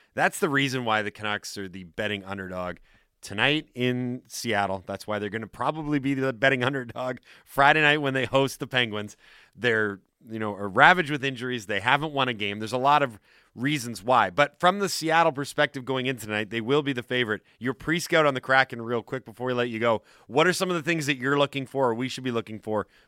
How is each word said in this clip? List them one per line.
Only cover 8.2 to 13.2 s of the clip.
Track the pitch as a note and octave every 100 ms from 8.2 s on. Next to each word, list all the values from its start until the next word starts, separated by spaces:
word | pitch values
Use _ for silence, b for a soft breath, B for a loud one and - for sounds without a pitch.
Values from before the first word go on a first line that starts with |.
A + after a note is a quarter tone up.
| A#2+
host | C3+ C#3 -
the | C3+
Penguins. | B2+ A#2 G#2 G#2 - b b b -
They're, | A#2+ A2 G#2 G2 _ _ A2+
you | A2
know, | G#2+
are | G2 G2+
ravaged | G2 D#3 F3+ C#3+
with | D3
injuries. | C3+ A#2+ B2+ B2 G2
They | G2+
haven't | A2+ C#3 D#3
won | C#3 B2+
a |
game. | G#2+ G#2 G#2
There's | A2
a | B2+
lot | C3+ D3
of | C3+ G#2